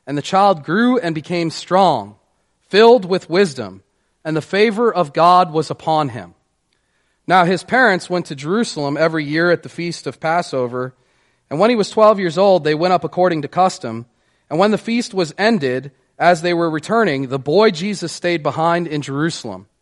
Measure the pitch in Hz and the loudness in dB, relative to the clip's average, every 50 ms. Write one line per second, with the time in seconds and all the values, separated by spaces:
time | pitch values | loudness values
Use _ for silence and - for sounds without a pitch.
0 | _ - 143 147 139 - - 190 202 202 190 151 135 - 165 214 233 247 254 240 | _ -8 -8 -8 -6 -2 0 2 4 4 2 0 -2 -4 -2 0 2 2 0 0
1 | - 170 160 160 139 - 180 175 170 160 - - - - 180 190 196 175 143 117 | -2 -4 -6 -6 -6 -6 -4 -4 -4 -4 -6 -8 -6 -2 2 2 4 4 2 0
2 | 101 101 104 _ _ _ _ _ _ _ _ _ _ _ - 196 226 233 240 254 | -4 -10 -16 _ _ _ _ _ _ _ _ _ _ _ 2 4 6 6 6 6
3 | 185 170 190 175 - - 160 185 202 165 135 123 110 95 95 98 _ _ _ _ | 4 0 -4 -4 -4 -2 0 0 0 0 -2 -8 -10 -12 -12 -18 _ _ _ _
4 | _ _ _ _ - 156 156 156 143 - - 196 214 233 202 214 240 226 170 180 | _ _ _ _ -8 -6 -4 -4 -4 -2 0 0 0 0 0 0 -2 0 0 0
5 | 170 143 135 160 160 175 180 180 185 165 151 160 151 - 147 - - 160 160 156 | -2 -2 0 2 4 4 6 4 4 2 0 -4 -4 -6 -8 -8 -4 -2 -2 0
6 | 151 131 113 117 90 85 85 _ _ _ _ _ _ _ _ _ _ _ _ _ | -2 -2 -6 -10 -14 -16 -20 _ _ _ _ _ _ _ _ _ _ _ _ _
7 | _ _ _ _ _ - 170 185 175 170 190 170 - - - 254 254 220 190 170 | _ _ _ _ _ 2 2 4 4 4 2 -2 -2 -2 0 2 4 4 2 0
8 | - - 180 180 165 - 156 135 139 151 190 226 233 - - 156 143 139 143 151 | -2 -4 -6 -6 -6 -6 -10 -10 -6 -4 -2 -2 -2 -4 -4 -6 -4 -4 -2 0
9 | 160 165 160 160 151 143 151 160 170 175 170 160 - 131 - - 170 170 160 - | 0 0 0 -2 -4 -2 -2 0 2 2 0 0 -2 -8 -10 -8 -8 -8 -8 -8
10 | - 143 - - - 160 165 175 170 - - 135 123 120 123 127 127 127 - _ | -10 -12 -10 -8 -4 -2 -2 -2 -2 -4 -4 -4 -4 -4 -4 -6 -6 -8 -10 _
11 | _ _ _ _ _ _ _ _ _ - 139 151 202 233 247 220 190 - - 220 | _ _ _ _ _ _ _ _ _ -8 -2 0 2 2 2 0 -2 -2 0 4
12 | 220 214 220 196 190 170 143 175 196 202 185 175 147 151 151 147 170 185 185 170 | 4 4 4 4 0 -4 0 2 4 4 4 4 2 0 -2 0 0 0 0 0
13 | - 156 - 180 180 180 170 156 143 135 - 175 185 185 - - - 117 113 117 | -2 -4 -2 0 0 0 0 -2 -6 -4 0 0 0 0 0 -4 -10 -10 -10 -10
14 | 117 _ _ _ _ _ _ _ _ - 147 160 196 214 214 - - 226 226 240 | -12 _ _ _ _ _ _ _ _ -6 0 2 2 2 2 0 -2 -4 -4 -4
15 | - - - 190 175 147 - - 196 226 240 180 143 127 123 131 131 143 - _ | -4 -4 -4 -4 -4 -4 -2 -2 0 0 2 0 0 -2 -2 -4 -6 -10 -16 _
16 | _ _ _ - 147 170 180 160 170 175 175 170 170 165 156 156 - - 214 233 | _ _ _ 0 2 4 4 4 2 -2 0 0 0 0 -2 -4 -4 -2 0 2
17 | 220 180 143 135 135 123 131 139 123 147 156 196 220 220 180 151 180 214 202 - | 2 2 0 -2 -2 -4 -4 -6 -2 0 2 4 4 4 2 0 -4 -6 -6 -6
18 | 175 156 - - - 175 170 165 147 147 120 156 160 170 170 175 175 156 151 147 | -8 -8 -8 -6 -4 -2 -2 -2 -2 -4 -2 0 0 0 0 0 -2 -4 -6 -6
19 | 135 143 135 139 156 170 156 - - 113 95 92 98 _ _ _ | -6 -6 -4 -2 -2 -4 -4 -6 -10 -10 -12 -12 -14 _ _ _